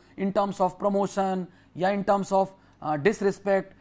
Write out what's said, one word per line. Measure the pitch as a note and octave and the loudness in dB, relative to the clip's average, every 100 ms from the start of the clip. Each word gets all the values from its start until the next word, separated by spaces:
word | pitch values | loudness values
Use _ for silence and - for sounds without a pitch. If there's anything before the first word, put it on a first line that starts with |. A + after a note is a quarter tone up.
| _ - | _ -4
in | G3 | -2
terms | G3+ G3+ - | 0 -2 0
of | F#3 F3+ | -2 0
promotion | G3+ G3 F#3+ G3+ G3 F#3 F3 - _ D3 | 0 0 0 0 -2 -2 -6 -12 _ -4
या | F#3 | -2
in | G3+ | 0
terms | G3 G3 F#3 | 0 0 2
of, | F#3+ F#3+ - _ _ | 0 0 -4 _ _
अ, | D3 D3+ | -4 0
disrespect | D3+ G#3+ G3 F#3+ G3+ G3 G3 - | 0 2 0 -2 0 0 0 -12